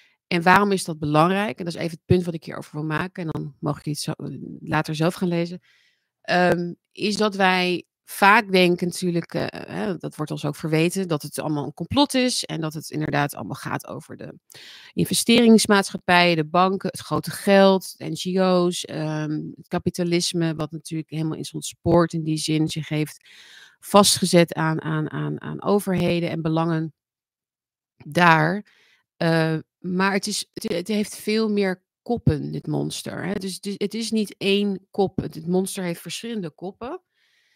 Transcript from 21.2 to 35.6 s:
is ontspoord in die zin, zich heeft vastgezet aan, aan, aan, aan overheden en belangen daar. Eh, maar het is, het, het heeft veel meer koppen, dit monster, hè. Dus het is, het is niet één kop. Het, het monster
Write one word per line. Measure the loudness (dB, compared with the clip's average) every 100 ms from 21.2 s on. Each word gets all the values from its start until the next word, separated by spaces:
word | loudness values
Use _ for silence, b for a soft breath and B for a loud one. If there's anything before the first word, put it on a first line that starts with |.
| -4 -6
is | -8
ontspoord | -10 -12 -6 2 4 4
in | 0
die | -4 -4
zin, | 0 0 0
zich | -4 -4
heeft | -4 -4 -8 B B B B B B
vastgezet | 4 6 6 2 4 4 4
aan, | 0 -2 -2
aan, | -2 -4 -4
aan, | -6 -6 -6
aan | -8 -6
overheden | 0 0 2 0 0 0 0
en | -2
belangen | 0 0 2 0 -4 -10 _ _ _ _ _ _ _ _ _ _
daar. | -6 4 6 6 4 0 b b b b _ -2
Eh, | 2 2 2 -2 -6 _
maar | -4 0 0
het | 0 -2
is, | -6 -8
het, | -8 -4
het | -4 -2
heeft | -2 -2 -6
veel | -2 0 0
meer | 2 0 -2 _ _
koppen, | -6 0 0 0 -2
dit | -8 -4
monster, | -4 -4 -6 -10 -8 -6
hè. |
Dus | -6 -6
het | -8 -10
is, | -6
het | -6
is | -6 -4
niet | -2 -2 -4
één | 0 2 0 -4 -6
kop. | -2 -2 -2
Het, | -6
het | -8 -2
monster | 0